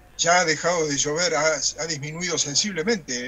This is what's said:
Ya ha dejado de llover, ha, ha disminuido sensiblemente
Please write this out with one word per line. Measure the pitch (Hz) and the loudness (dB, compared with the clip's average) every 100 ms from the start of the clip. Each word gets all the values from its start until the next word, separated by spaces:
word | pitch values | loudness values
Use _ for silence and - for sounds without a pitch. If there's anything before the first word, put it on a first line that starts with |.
| - - | -14 -2
Ya | 165 180 | 4 4
ha | 165 | 4
dejado | 151 165 180 151 | 2 0 0 0
de | 139 | 0
llover, | 147 156 180 151 | 0 0 0 2
ha, | 156 147 | 2 2
ha | - - 160 | -2 -2 -4
disminuido | 151 147 160 180 156 | -6 -6 -6 -2 -2
sensiblemente | 143 135 208 170 185 226 - 123 | 0 0 0 0 0 -2 -2 -6